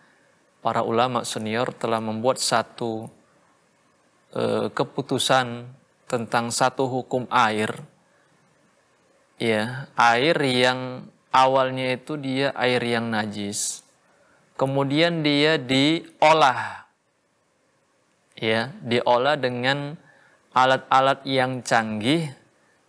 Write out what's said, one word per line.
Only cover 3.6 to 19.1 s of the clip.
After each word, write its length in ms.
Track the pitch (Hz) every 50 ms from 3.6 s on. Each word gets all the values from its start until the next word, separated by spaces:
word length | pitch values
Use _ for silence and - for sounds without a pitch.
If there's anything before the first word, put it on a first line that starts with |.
| _ _ _ _ _ _ _ _ _ _ _ _ _ _ -
eh, 320 | 123 117 113 110 110 113 107
keputusan 1040 | - - 139 - - - 135 - 139 120 - - 135 127 123 120 120 120 120 123 131 - _ _ _ _ _
tentang 480 | - 131 117 113 - - 120 117 117
satu 320 | 117 - 123 - - - 135
hukum 400 | 123 131 127 - - 135 127 117 -
air. 400 | 120 123 117 107 107 107 110 110 - - - - _ _ _ _ _ _ _ _ _ _ _ _ _ _ _ _ _ _ _ _ _ _ _ _ _ _ _ _ _ -
Ya, 480 | 117 113 110 107 110 120 127 131 139 - -
air 420 | - 120 120 117 120 135 160 - 151
yang 640 | 143 131 123 123 123 127 127 127 127 127 127 131 - - - _ _ _
awalnya 640 | - 131 131 131 135 135 131 131 131 131 131 127 127
itu 260 | 127 - - 156 151
dia 320 | 135 135 131 135 139 135 - -
air 240 | 123 127 123 123
yang 260 | 120 120 120 113 117 117
najis. 800 | 110 107 110 107 101 104 101 101 107 - - - - - - _ _ _ _ _ _ _ _ _ _ _ _ _ _ -
Kemudian 640 | 139 135 135 139 139 135 143 156 165 175 170 160
dia 340 | 151 147 143 143 147 156 160
diolah. 1300 | 151 127 123 131 135 139 151 160 165 - - - _ - 156 160 156 147 131 120 107 - - - - - _ _ _ _ _ _ _ _ _ _ _ _ _ _ _ _ _ _ _ _ _ _ _ _ _ _ _ _ _ _
Ya, 400 | - 113 110 110 113 120 135 185 220
diolah 560 | 151 117 120 120 - -